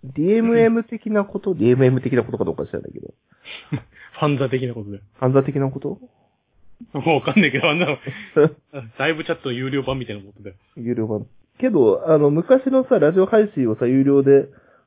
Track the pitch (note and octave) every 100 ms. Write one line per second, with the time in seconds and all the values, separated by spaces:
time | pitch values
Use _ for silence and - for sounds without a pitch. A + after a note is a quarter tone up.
0 | C3 C#3 E3 A3 A3+ A#3 A3+ A3+ A3+ A3+
1 | - G#3 G3+ G3 G3 F#3 A2+ B2 C3 C3
2 | B2+ B2 A#2 B2 F2 - - - - -
3 | - _ _ _ - - - D3 - _
4 | - - D3+ C#3+ C3+ B2+ B2+ A#2 G2+ G2+
5 | _ _ C3 C3+ C3+ C#3 C3+ C3+ C#3+ F#3+
6 | B3 _ _ _ _ _ - - - D3
7 | D#3 D3 - G#3+ D#3+ C3+ E3 D#3 F3 D3
8 | - C3+ - - D#3 D#3 _ C#3+ A2+ -
9 | C#3+ D#3 - E3 C#3 B2 C3 C3+ B2+ C3+
10 | A2+ G#2 G2 G2+ G2 F#2+ _ - A#2 A#2
11 | A2 G#2+ G#2+ _ _ _ B3+ F#3+ A2+ F#2+
12 | E3 D#3 D3 D3+ F3 C4 C4 C4 C4 A3+
13 | D3 F#3 F#3+ A3 G#3 D3 A#2+ A2 B2 C3
14 | C3+ C#3 C#3 C#3 - _ _ _